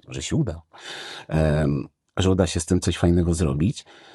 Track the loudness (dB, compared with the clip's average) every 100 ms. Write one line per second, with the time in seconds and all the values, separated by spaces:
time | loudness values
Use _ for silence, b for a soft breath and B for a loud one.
0 | -12 -12 -4 -2 -2 -6 -14 B B B
1 | B B B 0 2 2 0 -2 -6 _
2 | _ 0 2 4 2 0 0 0 0 2
3 | 2 4 2 2 0 2 0 -2 B B
4 | B